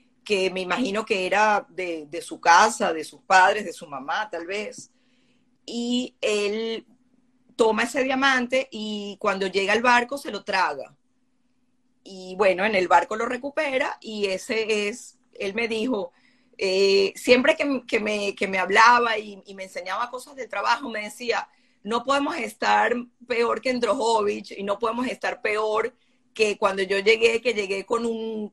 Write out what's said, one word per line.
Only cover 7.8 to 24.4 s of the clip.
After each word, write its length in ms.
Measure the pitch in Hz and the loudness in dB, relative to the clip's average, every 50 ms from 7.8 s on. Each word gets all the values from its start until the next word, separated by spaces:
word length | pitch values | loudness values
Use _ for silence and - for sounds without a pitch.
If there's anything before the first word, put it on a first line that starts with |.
| 233 | -2
ese 200 | 240 - 285 262 | -2 -2 -2 -2
diamante 640 | 262 269 262 277 269 262 254 240 240 262 262 - - | 0 0 2 2 2 2 2 0 0 0 -2 -2 -2
y 460 | - 214 214 214 214 208 202 202 196 - | -8 -10 -8 -6 -6 -8 -8 -10 -10 -4
cuando 280 | - 202 190 190 196 | -2 -2 0 0 -2
llega 260 | 190 180 196 196 190 | -2 0 0 2 2
al 80 | 214 233 | 2 2
barco 380 | 233 247 240 240 240 240 277 285 | 4 4 4 4 2 0 -6 -10
se 120 | - 269 | -8 -10
lo 140 | 208 196 - | -10 -10 -6
traga. 500 | - 196 190 180 156 147 - - - - _ _ _ _ _ _ _ _ _ _ _ _ _ _ _ _ _ _ _ _ _ _ | -4 0 0 0 0 -2 -6 -12 -16 -20 _ _ _ _ _ _ _ _ _ _ _ _ _ _ _ _ _ _ _ _ _ _
Y 300 | - 190 185 185 185 185 | -20 -18 -16 -14 -12 -2
bueno, 300 | 185 214 190 180 180 196 | 2 2 4 4 4 2
en 80 | 220 214 | 2 2
el 140 | 185 180 175 | 2 4 6
barco 280 | 185 175 - - 220 | 6 4 4 2 -2
lo 80 | 220 233 | -4 -4
recupera 720 | 247 247 247 277 285 - 311 311 277 262 254 294 - - - | -4 -4 -6 -8 -6 -4 -4 -2 -2 0 -2 -2 -2 -4 -8
y 240 | - 226 214 208 196 | -12 -12 -6 -4 -2
ese 640 | 196 190 185 - - 226 220 220 208 214 208 208 202 | -2 -2 -4 -4 -4 -4 -2 0 0 0 0 0 -4
es, 300 | 247 - - - _ _ _ _ | -6 -8 -16 -20 _ _ _ _
él 220 | _ - 202 196 196 | _ -8 -8 -6 -4
me 120 | 226 233 | -4 -4
dijo, 460 | 226 226 220 220 254 247 202 180 - - _ _ _ _ _ _ _ _ - | -2 -2 -2 -2 -2 -2 -4 -4 -8 -12 _ _ _ _ _ _ _ _ -4
eh, 560 | 196 190 185 196 196 196 196 196 196 - - | -2 0 2 4 4 4 4 4 2 2 -2
siempre 400 | - - - 247 254 254 311 320 | -4 4 6 6 6 6 4 2
que, 280 | 311 302 285 269 240 - | 2 0 -2 -2 -4 -4
que 120 | - - 220 | -2 -4 -2
me, 360 | 208 214 214 208 202 202 185 | -2 -2 -4 -2 -4 -6 -4
que 140 | - 208 190 | -4 -4 -2
me 100 | 190 185 | -2 -2
hablaba 580 | 180 185 196 220 220 240 240 240 240 226 220 | -2 2 6 8 8 8 8 6 4 0 -2
y, 260 | 214 214 208 202 190 - | -4 -6 -10 -16 -18 -20
y 80 | 202 196 | -20 -16
me 100 | 196 190 | -16 -16
enseñaba 460 | 190 - 190 180 185 190 220 247 247 | -12 -12 -10 -8 -6 -6 -6 -6 -8
cosas 260 | 262 247 - 294 285 | -8 -14 -16 -16 -14
del 140 | 269 233 214 | -14 -12 -8
trabajo, 400 | - 202 208 226 233 285 285 233 | -8 -4 -2 -2 -2 -2 -4 -8
me 140 | 220 214 208 | -8 -8 -8
decía, 440 | 208 - - 247 233 214 185 - - _ _ _ _ _ _ | -10 -12 -8 -4 -4 -4 -4 -4 -8 _ _ _ _ _ _
"No 220 | - 202 226 240 240 | -8 -4 -4 -4 0
podemos 320 | 254 277 285 285 311 349 | 0 0 0 0 -2 -4
estar 580 | 311 226 208 - _ 226 208 208 208 214 220 247 247 240 - _ _ 240 | -6 -8 -8 -8 _ 0 2 4 4 2 0 -2 -6 -12 -14 _ _ -8
peor 360 | - 233 233 233 226 220 220 | -4 -2 0 0 0 0 -2
que 80 | - 262 | -2 -2
en 100 | 254 240 | -2 0
Drojovic 720 | 240 214 185 170 220 233 233 214 202 208 214 220 | 0 0 0 0 2 2 2 2 2 0 -2 -4